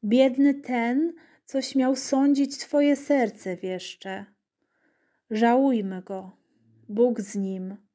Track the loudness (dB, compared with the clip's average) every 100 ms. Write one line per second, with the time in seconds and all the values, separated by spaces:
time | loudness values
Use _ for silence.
0 | 2 4 4 4 2 2 -4 -4 0 0
1 | -2 -4 -20 _ _ -6 -2 0 0 0
2 | 0 2 2 2 0 -4 -2 2 2 2
3 | 2 0 0 -2 -8 -8 -6 -8 -10 -14
4 | -12 -12 -14 _ _ _ _ _ _ _
5 | _ _ _ 0 4 4 4 2 -2 -8
6 | -10 -12 -12 -20 _ _ _ _ _ 0
7 | 2 2 -6 -4 -4 -6 -8 -14 _